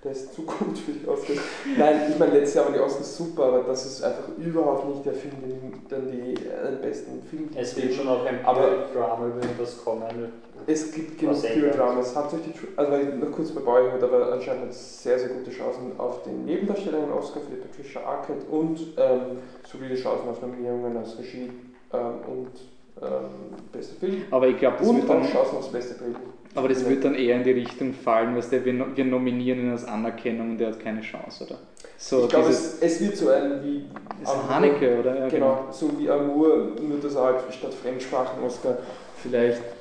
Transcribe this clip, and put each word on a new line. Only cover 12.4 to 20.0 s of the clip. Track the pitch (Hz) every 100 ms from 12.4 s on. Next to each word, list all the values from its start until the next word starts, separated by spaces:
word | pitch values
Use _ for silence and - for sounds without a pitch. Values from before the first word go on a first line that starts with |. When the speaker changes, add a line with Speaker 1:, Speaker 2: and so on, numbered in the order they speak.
| 160 - - -
Speaker 1:
also | 143
weil | 143 143 127
noch | 143
kurz | - 156
bei | 110
Boyhood, | 120 123 127 127
aber | 120 123 120
anscheinend | 123 139 123
hat | 120
es | - - -
sehr, | 127 123
sehr | 95
gute | - -
Chancen | - - 127 127 -
auf | 123 -
den | - 127
Nebendarsteller, | 127 180 202 202 - 156
einen | 147
Oscar | 143 - -
für | - -
die |
Patricia | - - 143 -
Arquette | - 139 - 143 -
und, | 156 160 160 165 -
ähm, | 131 123 123 - - - -
solide | 123 131
Chancen | 127